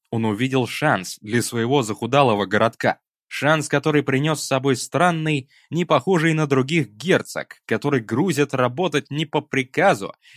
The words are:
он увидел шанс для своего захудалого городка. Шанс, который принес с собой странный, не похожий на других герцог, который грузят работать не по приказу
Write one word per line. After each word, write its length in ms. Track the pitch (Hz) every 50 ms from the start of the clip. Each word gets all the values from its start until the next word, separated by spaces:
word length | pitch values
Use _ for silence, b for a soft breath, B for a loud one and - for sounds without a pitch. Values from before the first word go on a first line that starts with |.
| _ _
он 140 | - 113 113
увидел 420 | 110 104 101 127 131 131 135 123
шанс 520 | 113 - - 147 156 127 98 90 - - -
для 220 | - 104 110 120 107
своего 400 | - - 117 113 117 139 147 120
захудалого 640 | 104 104 - 120 113 123 143 143 127 107 101 101
городка. 520 | 92 98 104 110 113 - - - 120 - - _ _ _ _ _ _ -
Шанс, 360 | - 131 143 156 156 139 -
который 340 | - 143 135 156 151 147 135
принес 380 | 127 135 131 143 156 156 151
с 60 | -
собой 280 | - 139 131 131 139 131
странный, 720 | 120 - - - 139 170 180 170 160 156 156 156 139 123 b b b b b
не 140 | - 165 175
похожий 480 | - 156 139 - 185 190 170 151 165 160
на 160 | 156 156 139
других 400 | 139 131 127 131 165 170 139 104
герцог, 720 | 104 107 120 175 175 - - - - - 67 - - - _
который 360 | - 113 107 - 143 143 135
грузят 540 | 110 101 113 120 175 196 151 127 143 131 -
работать 540 | 127 123 123 123 143 185 175 - 147 - -
не 160 | 139 151 160
по 160 | 151 - 156
приказу 760 | 147 - - 135 131 135 - 147 170 196 165 107 98 82 - b b b b